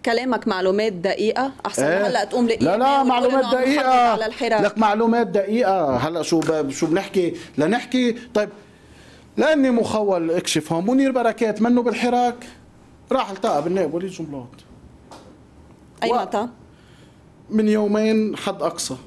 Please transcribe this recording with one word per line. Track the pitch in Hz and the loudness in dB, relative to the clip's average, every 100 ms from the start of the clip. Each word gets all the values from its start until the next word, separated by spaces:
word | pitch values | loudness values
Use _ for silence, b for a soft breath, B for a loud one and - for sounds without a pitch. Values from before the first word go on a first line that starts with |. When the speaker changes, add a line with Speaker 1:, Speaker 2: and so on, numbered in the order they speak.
Speaker 1:
كلامك | - 233 254 220 226 | 0 0 0 -2 -2
معلومات | 185 185 196 220 | 0 0 2 -2
دقيقة؟ | 180 190 - 214 226 269 262 - | -2 -4 0 -2 0 -4 -6 -6
أحسن | - | -2
Speaker 2:
إيه؟ | 143 185 202 | 0 2 0
Speaker 1:
هلأ | - | -2
تقوم | - 247 233 | -2 0 0
لي | 220 | 2
Speaker 2:
لا، | 170 208 | 0 2
لا، | 269 277 | 2 4
Speaker 1:
إيميل | |
وتقول | 262 | 2
Speaker 2:
معلومات | 247 254 269 | 2 2 2
Speaker 1:
إنه | 226 | 2
عم | |
Speaker 2:
دقيقة. | 254 254 294 | 2 2 2
Speaker 1:
نحرض | 262 254 240 | 4 4 4
على | 214 220 | 2 -2
الحراك. | - 233 220 | -4 0 2
Speaker 2:
لك | 202 208 | 0 2
معلومات | 220 214 226 233 220 | 2 2 2 2 0
دقيقة. | 202 196 220 196 190 151 123 | 0 0 0 2 2 2 0
هلأ | 147 170 | -2 -4
شو | 151 165 | 0 0
ب-، | 151 156 139 | 0 -2 -2
شو | 131 160 | -2 0
بنحكي؟ | 175 190 190 170 160 B - | 0 0 -2 -2 -4 B -2
لنحكي؟ | 156 240 - 254 240 233 B | 0 0 -2 0 0 -2 B
طيب، | 214 208 - B B B B B B B - | -2 -2 -8 B B B B B B B -2
لأني | 269 311 262 | 2 4 2
مخول، | 233 202 220 208 180 165 | 2 0 -2 0 0 0
اكشف | 170 - 160 151 | -2 0 -4 -2
هون. | 165 190 | -2 2
منير | 262 269 | 2 2
بركات | 247 226 220 226 208 | 2 0 0 -2 2
منه | 233 247 | 2 2
بالحراك؟ | 240 214 240 247 247 240 - - - - - - - | 2 0 0 2 0 -2 -16 -20 -20 -20 -20 -20 -4
راح | 262 208 | -2 -2
التقى | 190 233 151 | -4 -2 0
بالنائب | 165 190 160 | 0 -2 -2
وليد | 165 190 | -4 -8
جنبلاط. | 180 156 143 120 - - - - - - - - - - - - - - - | -10 -10 -10 -14 -20 -20 -20 -20 -20 -20 -20 -20 -20 -20 -20 -20 -20 -20 -6
Speaker 1:
أي | 226 | -2
Speaker 2:
و-، | 240 | -2
Speaker 1:
متى؟ | 190 208 240 - - B B B B B B - - | -2 -4 -4 -10 -20 B B B B B B -20 -4
Speaker 2:
من | 214 214 | 0 2
يومين | 214 208 214 220 220 214 - | 2 2 2 2 2 0 -4
حد | - - | -6 -2
أقصى. | 160 160 - 127 | -4 -4 -8 -10